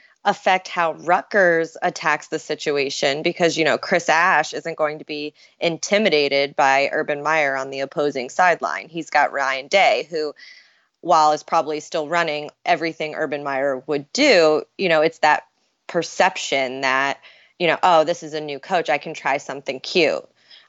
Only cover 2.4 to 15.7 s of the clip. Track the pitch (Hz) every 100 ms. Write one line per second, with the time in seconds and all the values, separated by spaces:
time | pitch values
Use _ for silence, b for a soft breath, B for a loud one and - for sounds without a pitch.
2.4 | - 156 156 143 139 - 147 147 170 -
3.4 | 170 151 151 113 - 175 170 156 180 156
4.4 | 156 151 165 156 151 151 147 151 147 b
5.4 | b b 170 160 - 202 208 151 139 139
6.4 | 139 151 139 135 139 151 151 143 147 160
7.4 | 139 135 135 135 135 165 147 131 123 -
8.4 | 180 160 95 95 165 165 - 151 139 135
9.4 | 135 135 139 196 156 113 151 165 147 -
10.4 | B B B B B _ 165 165 151 151
11.4 | - 170 151 151 - 170 147 170 165 147
12.4 | 147 - - 165 165 151 156 117 147 147
13.4 | 143 135 139 131 131 147 139 - 294 185
14.4 | 156 151 - - 185 156 160 - 151 147
15.4 | - _ _